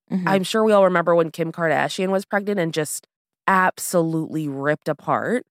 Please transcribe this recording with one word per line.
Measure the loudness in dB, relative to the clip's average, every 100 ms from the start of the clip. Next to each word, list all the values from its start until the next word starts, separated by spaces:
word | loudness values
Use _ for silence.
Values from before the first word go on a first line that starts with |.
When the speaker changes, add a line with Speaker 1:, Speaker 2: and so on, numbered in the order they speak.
| -8
Speaker 1:
Mm-hmm. | -4 0
Speaker 2:
I'm | 0
sure | 0 0
we | 4
all | 6
remember | 4 4 2
when | 2 2
Kim | -2 -6
Kardashian | -2 0 0 0 -2 -2
was | -2
pregnant | -2 -2 0 0
and | -2
just | -2 -6 -8 _ _ _ _ 0 2
absolutely | 2 0 -2 0 0 -2 -4 -6 -6
ripped | -4 -2 -2 -2
apart | -6 -2 -2 -2 -4 -6